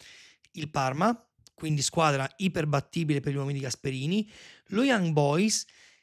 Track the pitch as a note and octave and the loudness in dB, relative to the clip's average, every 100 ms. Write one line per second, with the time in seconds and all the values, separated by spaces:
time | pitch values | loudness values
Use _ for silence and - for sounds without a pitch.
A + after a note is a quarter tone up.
0 | - - - _ _ - D3+ D3+ C3 C#3 | -20 -20 -20 _ _ -12 -6 -2 -2 2
1 | G#3 A#3 _ _ - - D#3+ D3+ C3 - | 0 0 _ _ -20 -10 -2 0 0 2
2 | D#3+ C#3 C3+ - F#3 D#3 D3+ C#3+ - E3 | 2 2 -2 -2 -4 -2 0 0 -2 -4
3 | D#3+ C#3+ C#3 C#3+ C#3 C#3 C3+ - D3+ C3 | 0 -2 -2 -4 -4 -4 -6 -6 -6 -4
4 | C#3 G3+ G#3 - - - - G3 C4+ A#3 | -2 -2 -2 -8 -20 -20 -6 0 2 2
5 | F3 D3+ C#3+ D3+ A3 - - _ - _ | 2 2 2 4 2 0 -6 _ -20 _